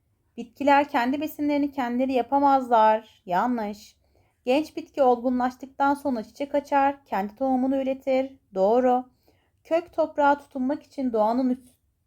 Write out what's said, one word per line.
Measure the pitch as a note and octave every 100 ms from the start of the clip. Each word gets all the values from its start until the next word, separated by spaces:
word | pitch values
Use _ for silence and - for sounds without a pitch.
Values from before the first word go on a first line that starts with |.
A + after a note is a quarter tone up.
| _ _ _ -
Bitkiler | A#3 - C#4 C#4 C#4+
kendi | C#4 B3 C#4+
besinlerini | D#4 - D4 C#4+ C#4+
kendileri | C#4+ A#3+ B3 C4
yapamazlar. | B3+ A#3 C#4 C#4+ C4+ B3+ A#3 A3 A3 - _ G3
Yanlış. | F3 A#3+ A#3+ G#3 G#3 - _ _ _ _ _
Genç | B3 C#4 D#4 -
bitki | D#4 -
olgunlaştıktan | B3+ A#3+ B3 B3 B3 B3 C4+ - C#4
sonra | C#4 C#4+ A#3+
çiçek | G#3+ - C#4
açar, | C#4+ C#4 C#4 C#4 C#4
kendi | _ G3+ G#3
tohumunu | - C4+ C4 C4 C4+
üretir. | C4 C4+ C4+ C4 C4+ - _
Doğru. | F#3+ F#3+ B3 B3+ B3 B3+ _ _ _ _ _
Kök | - E4 E4+
toprağa | - D#4 D4+ C#4+ C#4+
tutunmak | - C4+ B3+ D4+
için | - - B3+
doğanın | A3 G#3+ A#3+ B3+
üst-, | B3+ - _ _ _